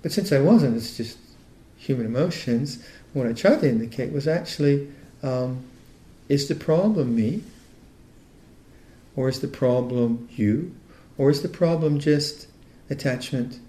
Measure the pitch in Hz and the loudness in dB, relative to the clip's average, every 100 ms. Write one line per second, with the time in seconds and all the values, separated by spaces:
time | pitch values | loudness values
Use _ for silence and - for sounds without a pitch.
0 | 160 - 180 139 151 233 139 113 - - | -2 -4 2 4 6 6 6 0 -4 -8
1 | 110 - - - - - - - - 127 | -10 -10 -20 -20 -20 -20 -20 -14 -4 -4
2 | 110 123 175 - - 117 143 - - - | -2 -2 -2 -2 -2 -2 -2 -8 -18 -20
3 | - 143 120 117 196 294 143 113 113 - | -8 -4 -2 2 2 4 2 0 -2 -6
4 | 127 147 151 156 - - 143 143 143 - | -4 -2 0 -2 -4 0 2 2 -2 -16
5 | - - 135 127 127 127 - - - - | -20 -10 -6 -4 -4 -6 -12 -20 -20 -20
6 | - - - 143 143 165 - 160 208 202 | -20 -20 0 0 0 -4 0 2 2 2
7 | 123 117 110 196 - - - - - - | 0 2 0 -2 -8 -20 -20 -20 -20 -20
8 | - - - - - - - - - - | -20 -20 -20 -20 -20 -20 -20 -20 -20 -20
9 | - - 131 127 - - 127 123 123 123 | -12 -4 -2 -2 -8 -2 2 2 0 0
10 | 117 117 - - 104 120 175 - - - | 0 0 -6 -2 0 0 -2 -12 -20 -20
11 | - - 139 147 175 - 170 165 156 147 | -20 2 2 2 -2 0 0 2 0 2
12 | 147 147 147 - - - - - - 135 | 2 2 0 -8 -20 -20 -20 -20 -10 -4
13 | 135 123 - 131 123 - | -4 -4 -4 -4 -4 -8